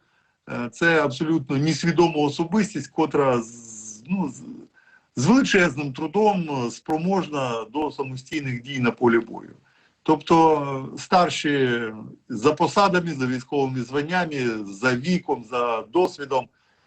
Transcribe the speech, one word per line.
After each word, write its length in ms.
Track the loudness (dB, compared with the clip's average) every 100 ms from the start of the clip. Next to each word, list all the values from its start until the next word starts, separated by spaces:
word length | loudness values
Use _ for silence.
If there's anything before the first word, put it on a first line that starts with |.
| _ _ _ _ -12
е, 200 | -8 -8
це 320 | 0 4 4
абсолютно 520 | 2 0 0 0 0 0
несвідома 600 | 0 2 0 4 4 4
особистість, 720 | 0 0 0 0 0 -4 -8
котра 540 | -2 0 4 4 2
з, 600 | -2 -12 -18 -18 -16 -18 -6
ну, 220 | -4 -4
з, 140 | -6 -16 -16 -20 _ _ _ _ -2
з 40 | 4
величезним 680 | 4 4 4 2 0 -6
трудом, 560 | -6 -4 2 2 2 -2
е, 200 | -2 -4
спроможна 960 | -6 -4 -2 0 0 0 -2 -2 -4 -4
до 180 | -4 -4
самостійних 720 | -4 -8 -8 -8 -8 -6 -8
дій 180 | -8 -2
на 100 | -2
полі 280 | 2 4 4
бою. 320 | 0 -12 -16 -20 _ _ _ _
Тобто, 840 | 0 0 4 6 6 4 0 -6 -8
е, 40 | -12
старші 840 | 0 2 2 0 -2 2 2 0 -4 -10 -16 -20 _
за 240 | 0 0
посадами, 600 | 2 0 4 4 2 -2
за 120 | -4 -2
військовими 560 | -4 -4 -2 -2 -2
званнями, 800 | -4 -4 -2 -2 -2 -2 -2 -4
за 320 | -8 -2 0 0
віком, 480 | 0 -2 -2 -6 -4
за 320 | -4 -2 -4
досвідом, 640 | -2 0 0 -2 -4 -4 -4 _ _ _